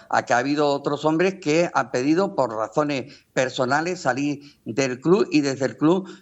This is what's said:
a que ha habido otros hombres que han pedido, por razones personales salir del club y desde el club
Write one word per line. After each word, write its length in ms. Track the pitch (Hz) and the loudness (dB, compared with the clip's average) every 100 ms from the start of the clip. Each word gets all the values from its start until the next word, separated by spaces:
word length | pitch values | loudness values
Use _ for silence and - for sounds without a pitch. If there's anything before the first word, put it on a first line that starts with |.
| - | -4
a 140 | 117 | -2
que 80 | - | 2
ha 60 | 120 | 0
habido 300 | 135 147 147 | 2 0 2
otros 360 | 139 143 143 | 0 -2 -2
hombres 320 | 156 160 190 190 | 0 2 0 -2
que 300 | 151 156 175 | 0 2 2
han 200 | 139 135 | 0 -2
pedido, 420 | 127 139 160 196 | 0 0 2 0
por 180 | 190 123 | 0 -2
razones 720 | 110 107 - 147 139 - - _ - | -2 -4 -2 -2 -2 -8 -14 _ -2
personales 640 | 127 - 123 143 165 180 | -2 0 0 0 -2 -4
salir 400 | 135 123 143 143 - _ | -2 -2 -2 -4 -12 _
del 340 | - 113 135 123 | -8 -2 -2 0
club 300 | 160 196 - | 2 2 4
y 120 | 151 | 2
desde 240 | 139 123 131 | 0 0 -4
el 100 | - | 0
club 320 | 151 185 185 - | 2 2 -2 -12